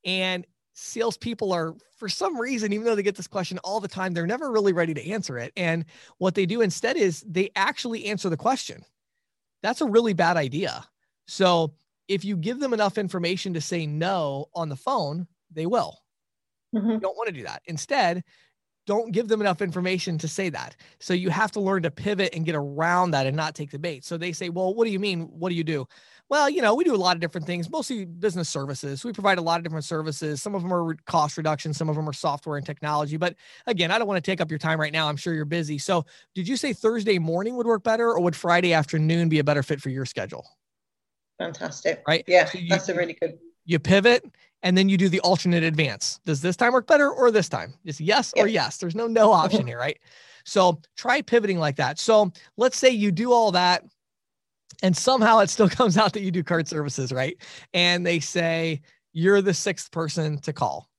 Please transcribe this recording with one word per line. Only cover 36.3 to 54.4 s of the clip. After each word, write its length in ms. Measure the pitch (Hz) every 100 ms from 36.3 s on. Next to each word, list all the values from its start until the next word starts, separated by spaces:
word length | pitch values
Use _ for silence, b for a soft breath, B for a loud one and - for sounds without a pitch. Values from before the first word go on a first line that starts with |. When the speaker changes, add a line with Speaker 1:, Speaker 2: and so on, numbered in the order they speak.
Speaker 1:
did 140 | - 180
you 80 | 262
say 160 | 294
Thursday 460 | 208 220 233 208 185
morning 360 | 160 170 208 247
would 100 | 233
work 180 | 220
better, 240 | 226 220 233
or 120 | 208
would 140 | 175
Friday 380 | 160 175 175 180
afternoon 560 | 165 147 160 156 170 165
be 100 | 156
a 60 |
better 180 | 147 147
fit 180 | 131 143
for 100 | 139
your 160 | 131 127
schedule? 420 | - 90 67 - _ _ _ _ _ _ _ _ _
Speaker 2:
Fantastic. 640 | 175 156 180 151 - 160 -
Speaker 1:
Right? 160 | 165 -
Speaker 2:
Yeah, 180 | 180 151
Speaker 1:
So 120 | 185
you, 120 | 170
Speaker 2:
that's 180 | 170 175
a 60 |
really 200 | 170 170
good 240 | - 165 - - _ -
Speaker 1:
you 120 | 165
pivot 460 | 160 196 208 240 - b b _
and 140 | 185 180
then 120 | 196
you 80 | 196
do 100 | 190
the 120 | 185
alternate 420 | 180 185 180 170
advance. 580 | 160 156 147 101 - - -
Does 160 | 143
this 140 | 170 175
time 160 | 240
work 140 | 254 -
better 240 | 302 285
or 200 | 262 247
this 180 | 214 170
time? 260 | 113 85 - 180
Just 140 | 143
yes 320 | 156 226 233 -
or 100 | 202
Speaker 2:
Yeah. 180 | 214
Speaker 1:
yes. 120 | - -
There's 160 | 175
no 120 | 175 233
no 260 | 226 214
option 340 | 190 156 196 127
Speaker 2:
<laughs> 0 |
Speaker 1:
here, 120 | 120
right? 200 | 127 - b b b b
So 360 | - 208 185 165 _ -
try 260 | 240 285
pivoting 360 | - 233 202 180
like 180 | 151 139
that. 220 | 131 151
So 340 | - 220 202 B B -
let's 200 | 247 254
say 140 | 262
you 200 | 240 208
do 200 | 170 240
all 200 | 240 220
that 320 | 180 180 180 - _ _ _ _ _